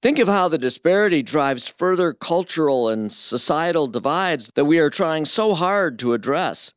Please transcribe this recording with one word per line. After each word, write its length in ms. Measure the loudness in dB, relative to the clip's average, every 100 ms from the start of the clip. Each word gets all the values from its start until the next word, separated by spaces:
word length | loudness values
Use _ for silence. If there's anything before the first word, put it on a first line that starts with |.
Think 160 | 2 2
of 100 | 2
how 200 | 4 2
the 100 | 2
disparity 640 | -2 0 2 4 4 2
drives 460 | 0 0 0 -2 -6
further 460 | -4 -2 2 0
cultural 720 | -2 -2 -2 -2 -2 0 2 0
and 240 | -2 -4
societal 760 | -8 -8 -6 -2 -2 0 0 -2
divides 640 | -4 -2 -2 -2 -4 -4
that 100 | -2
we 140 | 2 4
are 120 | 2
trying 360 | 0 -2 -2 -4
so 280 | -2 0
hard 440 | 2 0 0 0 -2
to 160 | -2
address. 580 | -2 0 -2 -2 -6 -12